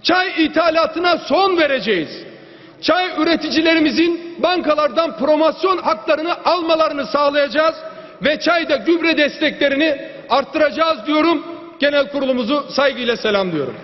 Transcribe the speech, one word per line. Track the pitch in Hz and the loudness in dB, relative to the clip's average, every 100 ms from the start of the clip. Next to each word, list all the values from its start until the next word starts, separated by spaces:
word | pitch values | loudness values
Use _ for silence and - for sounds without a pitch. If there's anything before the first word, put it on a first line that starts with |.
Çay | - 359 370 320 | 2 0 0 -2
ithalatına | 311 311 339 320 320 320 349 330 | 0 2 2 2 0 0 0 0
son | - 294 392 349 | 0 0 2 2
vereceğiz. | 302 262 202 190 147 - - - - - - - | 0 0 -2 -2 -4 -10 -16 -20 -20 -20 -20 -8
Çay | - 330 370 320 | 0 0 0 0
üreticilerimizin | 320 320 302 262 320 330 311 233 339 339 - - | 0 0 0 2 4 4 4 2 0 0 -6 -2
bankalardan | 320 359 311 302 302 240 330 - | 0 2 0 2 2 0 -2 -2
promosyon | 285 302 320 - 370 359 | 2 4 2 2 0 0
haklarını | 269 320 330 302 330 339 | 0 -2 0 0 0 -2
almalarını | - 349 330 320 311 294 247 | 0 0 2 2 2 0 -2
sağlayacağız | 285 285 285 285 269 320 320 - - - - | 0 2 2 0 2 0 0 -14 -16 -18 -4
ve | 233 302 | -2 0
çayda | 302 339 320 285 | 0 0 0 -2
gübre | 208 339 330 311 | 2 2 2 2
desteklerini | 294 - 302 285 285 277 320 285 - - - | 0 2 -2 0 0 2 0 0 -8 -14 0
arttıracağız | 254 269 311 302 247 330 320 302 | 0 0 0 0 2 -2 -2 -2
diyorum. | 302 320 311 - - - - | 0 2 0 -4 -14 -16 -2
Genel | 277 285 277 | 0 2 0
kurulumuzu | 285 269 254 220 285 - | -2 -2 -2 0 -2 -2
saygıyla | - 277 233 240 233 | 0 0 0 -4 -2
selamlıyorum. | 214 202 190 160 131 107 | 0 0 0 -2 -6 -8